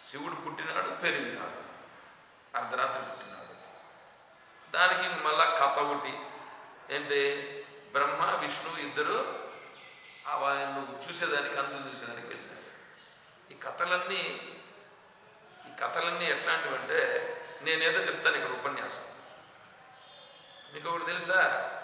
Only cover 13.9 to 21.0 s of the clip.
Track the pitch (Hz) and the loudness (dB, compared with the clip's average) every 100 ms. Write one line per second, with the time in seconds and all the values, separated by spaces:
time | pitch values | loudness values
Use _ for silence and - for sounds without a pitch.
13.9 | 180 180 190 165 175 - - - - - | 2 2 0 0 -4 -8 -14 -18 -20 -20
14.9 | - - - - - - - - - - | -20 -20 -20 -20 -20 -20 -20 -16 -6 -2
15.9 | 165 170 170 170 135 156 160 143 131 - | 0 0 2 2 2 2 2 2 -2 0
16.9 | 160 127 120 - - - - 147 160 165 | 2 4 2 0 -6 -8 -6 0 4 4
17.9 | 165 - - 170 151 123 123 139 131 117 | 4 2 2 4 4 0 -2 -2 -4 -6
18.9 | - - - - - - - - - - | -8 -12 -14 -18 -20 -20 -20 -20 -20 -20
19.9 | - - - - - - - - 151 156 | -20 -20 -20 -20 -20 -20 -20 -14 -8 -2
20.9 | 170 | -2